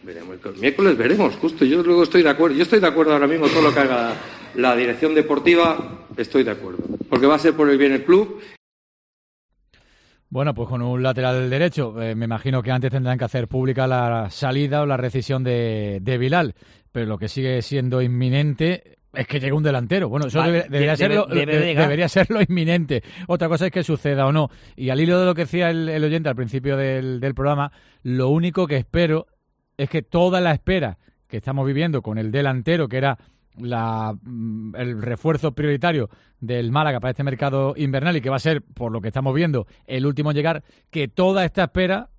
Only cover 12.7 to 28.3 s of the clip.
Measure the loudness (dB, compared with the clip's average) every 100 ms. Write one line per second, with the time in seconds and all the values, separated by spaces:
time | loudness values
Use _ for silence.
12.7 | -2 0 -2 -2 -2 -2 -4 -4 -2 -2
13.7 | 0 0 0 0 -2 -4 -4 -2 -2 0
14.7 | 0 0 0 -2 -4 -2 -2 0 0 0
15.7 | -2 -4 -4 -2 -2 2 2 0 -6 _
16.7 | _ _ -6 -4 -4 -6 -4 -2 -2 -2
17.7 | -2 0 0 0 0 0 2 0 0 0
18.7 | 0 _ _ _ -8 -4 -4 -2 0 2
19.7 | 0 0 -2 0 -2 -2 0 2 2 0
20.7 | 0 2 2 2 2 2 0 2 2 2
21.7 | 2 2 2 2 2 2 2 2 2 2
22.7 | 0 0 -4 -4 -16 -4 -2 0 0 0
23.7 | -2 -2 -2 0 2 2 2 0 -6 -20
24.7 | -8 -4 0 2 4 2 0 -2 0 0
25.7 | 0 -2 0 0 0 -2 -4 -4 -4 -2
26.7 | -2 -2 -2 -4 -4 -4 -2 0 0 -2
27.7 | _ _ _ -4 0 2